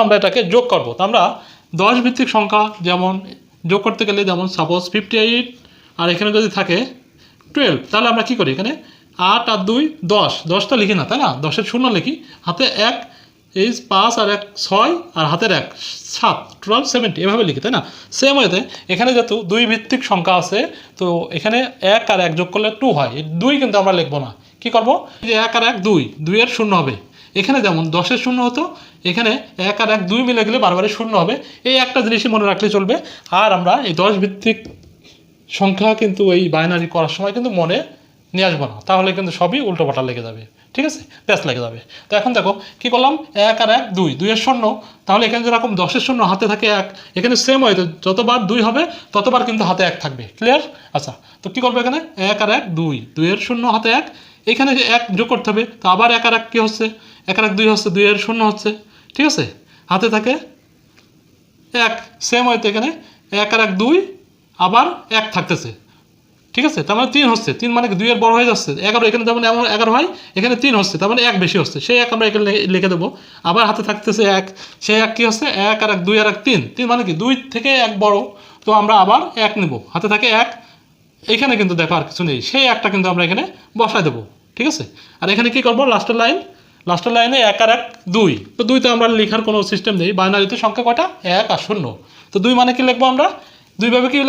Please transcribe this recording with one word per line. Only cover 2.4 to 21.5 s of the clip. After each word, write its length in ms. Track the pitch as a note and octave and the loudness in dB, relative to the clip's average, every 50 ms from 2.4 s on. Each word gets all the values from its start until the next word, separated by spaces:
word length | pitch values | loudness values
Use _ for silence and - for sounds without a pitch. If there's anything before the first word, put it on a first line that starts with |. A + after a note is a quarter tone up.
| G3+ G3 G#3 G#3+ G#3+ G#3+ - - E3+ | 0 2 2 0 0 0 -4 -6 -2
যেমন 260 | F3 F3+ F3+ F#3 F#3 F#3+ F#3+ - - - - _ _ _ _ - E3 | -2 0 0 0 0 -2 -4 -8 -12 -20 -20 _ _ _ _ -4 -2
যোগ 100 | F#3+ G3+ G3 | 0 0 0
করতে 160 | A3+ G3+ - A3+ | -2 -2 -2 -2
গেলে, 140 | G#3 G3+ G3+ G3+ F#3 | -2 0 0 0 0
যেমন 160 | F3+ F3 F#3 F#3 - | 0 -2 -2 -4 -2
সাপোজ 260 | - D#3+ D3+ F3 F3+ F3+ - - | -2 0 0 0 -2 -2 -2 -4
ফিফটি 220 | G#3+ G3+ - A#3 A3 G#3+ | -4 -4 -2 0 0 2
এইট, 220 | A3+ A#3 A#3+ A#3+ A#3+ - - - - - - _ _ - | 2 2 0 -2 -4 -10 -20 -20 -20 -20 -20 _ _ -6
আর 100 | - E3+ F3 E3+ | -2 0 0 0
এখানে 160 | E3+ G#3 G#3 G#3 | 0 0 0 2
যদি 120 | G#3 A3 G3 - | 2 0 0 0
থাকে 200 | - F3+ - E3+ G3 B3+ C4 - - _ _ _ _ _ _ _ _ - - - | -2 0 0 0 -2 -2 -4 -10 -18 _ _ _ _ _ _ _ _ -14 -6 -2
টুয়েলভ। 260 | D4 C#4 G#3 D3 B2 - - | 0 2 2 0 0 -2 -2
তাহলে 160 | - G#3+ A#3+ A#3+ | -2 0 2 2
আমরা 120 | A3+ A3+ G#3+ - | 0 0 0 -2
কি 40 | B3+ A3+ | 0 0
করি? 100 | F3+ C3+ C3+ | 0 -2 0
এখানে 160 | F3+ G3 A#3+ D#4 - - - - _ _ _ _ - F3+ F#3+ G#3 | -2 -4 -4 -6 -8 -12 -20 -20 _ _ _ _ -2 0 2 2
আট 120 | A#3+ A#3 A#3+ A3 | 2 0 -2 -2
আর 60 | G3+ F#3 G3+ | -2 0 0
দুই 140 | A3+ B3+ D#4 D4+ - - G3 E3+ G#3 | 0 0 0 -2 -4 -4 -2 0 2
দশ, 160 | G#3 E3+ C3 - - - D#3 F3 | 2 2 0 -2 -4 -4 -2 -2
দশটা 220 | G3+ G3+ - C#4 A#3 | -2 0 0 0 2
লিখি 140 | G#3 F#3+ G#3 F3 | 2 2 0 0
না, 40 | C3 - | 0 -2
তাই 100 | A3+ C4+ C#4 | -2 0 0
না? 60 | F3+ B2 C3 D3 | -2 -2 -2 -4
দশের 200 | D#3 - - G3 - | -4 -2 -2 -4 -2
শূন্য 140 | - A#3+ B3+ B3 G#3+ | -2 0 0 2 0
লিখি, 160 | E3+ - B3 D#4+ - - - - - - | 0 -2 -4 -6 -8 -10 -20 -20 -12 -8
হাতে 200 | - - - C4 A#3+ - - - - | -6 -2 -2 -2 -2 0 0 -2 -2
এক, 80 | C4 - - - - - - _ _ _ _ _ - | -2 -4 -10 -16 -20 -20 -20 _ _ _ _ _ -2
এই 140 | F#3+ G3+ A#3+ A#3+ - - - | -2 -2 -2 -2 -6 -4 -2
পাঁচ 220 | G3+ F#3+ G3+ A#3 A#3 A#3 | 0 2 2 2 2 0
আর 80 | G#3+ G3+ G#3 | 0 0 -2
এক 60 | G#3 - - - - - | -4 -6 -12 -12 -10 -6
ছয়, 280 | - F#3+ G#3 A#3 D4 F4 E4+ - - - | -2 2 2 2 2 0 -2 -6 -8 -4
আর 80 | E3+ D#3 C#3+ | -2 -2 0
হাতের 200 | E3 F3 A3+ G#3+ F3+ C#3+ | 0 0 0 0 0 0
এক 60 | - - - - - - - - - - - | -2 -6 -12 -16 -16 -16 -16 -16 -14 -12 -6
সাত, 220 | - - G#3 D#3 - - - - - | 0 0 0 0 0 -6 -14 -20 -12
টোটাল 220 | - G3 A3 B3+ D4 - - | -4 -2 0 0 0 0 -2
সেভেন্টি, 260 | B3 A#3 G#3+ - D3+ F3+ | -2 -2 -2 -4 -2 -2
এভাবে 180 | G3 G#3 A#3+ A3 | 0 0 0 0
লিখি, 120 | E3+ C#3 C3+ - | 0 -2 -2 -2
তাই 80 | A3+ B3+ | -2 -2
না? 40 | F3+ - - - - - - - - | -2 -4 -6 -16 -20 -18 -10 -4 0
সেম 160 | C4 C4+ C#4 C#4 | 2 2 4 4
ওয়েতে 200 | A#3 F3+ F3 F#3+ C4+ - - - - - F#3 | 2 2 0 -2 -4 -6 -14 -14 -6 -6 -2
এখানে 160 | F3 A#3+ B3+ B3+ | 0 2 2 2
যেহেতু 180 | A#3 A#3 A#3 G3+ A#3 G#3 E3+ | 2 2 0 -2 -4 -2 -2
দুই 120 | G3+ A3+ A#3+ A3 | 0 0 2 2
ভিত্তিক 300 | A3+ A3 A3 - C4+ B3+ - - | 0 -2 -2 -2 -2 -2 0 0
সংখ্যা 260 | G3+ F3+ E3 F#3 F#3 F3+ | -2 0 2 2 2 2
আছে, 180 | F3 - G3 A3 D4 G4 - - - - - - | 0 0 -2 -2 -2 -4 -6 -14 -20 -16 -8 -4
তো 60 | F#3 F3+ E3+ E3+ E3+ - F3 | -2 -2 0 -2 -4 -6 -8
এখানে 200 | D#3 - G#3+ | -4 -2 -2